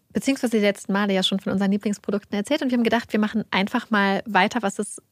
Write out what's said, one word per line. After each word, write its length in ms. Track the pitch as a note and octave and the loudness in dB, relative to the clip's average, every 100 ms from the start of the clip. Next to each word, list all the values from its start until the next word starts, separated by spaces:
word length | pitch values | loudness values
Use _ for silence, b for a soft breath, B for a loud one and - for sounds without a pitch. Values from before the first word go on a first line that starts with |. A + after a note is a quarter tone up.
| _ | _
beziehungsweise 460 | A3 - C4+ A#3+ A3 | -4 -2 0 0 2
die 40 | |
letzten 280 | G3+ G3+ - | 2 0 -2
Male 220 | G3 G#3 | 0 2
ja 100 | F#3+ | 2
schon 160 | F#3+ G3 | 0 -2
von 140 | F#3 | -2
unseren 180 | F#3+ G3 | 0 2
Lieblingsprodukten 640 | G#3 A3 G#3 - G3+ - G3+ | 0 0 -4 -4 -6 -4 -6
erzählt 240 | G3+ D4 | -2 -2
und 80 | C4+ | 0
wir 80 | A#3+ | 0
haben 60 | |
gedacht, 300 | A3+ A#3 - | 2 0 0
wir 60 | G#3+ | -2
machen 240 | G#3+ A3+ - | 0 -2 -2
einfach 420 | F#3 G3+ B3 - | -2 0 -2 0
mal 320 | G#3 G3 G3 - | 2 2 0 2
weiter, 360 | F#3+ G#3 A#3+ | 2 2 2
was 160 | G3+ - | -4 -4
es 240 | G#3 - - | -8 -10 -20